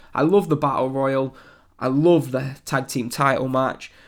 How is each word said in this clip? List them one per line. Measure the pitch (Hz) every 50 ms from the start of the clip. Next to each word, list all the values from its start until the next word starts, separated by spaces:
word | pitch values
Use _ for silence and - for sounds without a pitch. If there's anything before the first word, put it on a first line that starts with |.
| - - -
I | 123
love | 139 165 190 208 180
the | 160 151
Battle | 143 151 139 135 - 131 131
Royal. | 135 135 135 135 135 135 135 127 - - - - - _ _ _ _
I | - 120
love | 131 131 143 156 175 175 156 131 131
the | 123 131 135 135 135 - -
tag | - 143 131 131
team | - - 135 120 120
title | - - 139 139 131 - 131 131
match. | 131 131 131 123 - - - - - - -